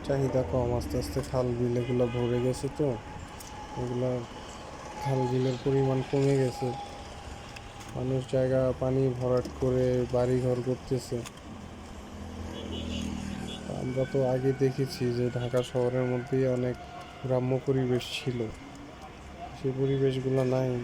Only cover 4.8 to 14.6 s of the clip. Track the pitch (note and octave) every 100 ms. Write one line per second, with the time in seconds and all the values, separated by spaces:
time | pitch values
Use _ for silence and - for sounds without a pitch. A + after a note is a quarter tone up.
4.8 | - - C3+ C3 B2 B2+ C3 B2 C#3+ C3+
5.8 | C3+ C3 B2+ C#3 C#3 C#3 B2+ A2+ B2+ A#2+
6.8 | - - - - - - - - - -
7.8 | - B2+ B2+ C3 C3 C3 C3 C3 C3 B2+
8.8 | C3 C3 C3+ B2 B2+ B2+ A#2+ - C3 B2+
9.8 | B2+ B2+ B2 B2 B2 B2+ B2+ B2 B2 B2
10.8 | - C3 - B2 - - - - - -
11.8 | - - - - - - - - G1+ -
12.8 | G1+ - G1+ G1+ G1+ G1+ G1+ - - G1+
13.8 | B2+ B2+ C3 C#3 B2+ C3 C3+ C3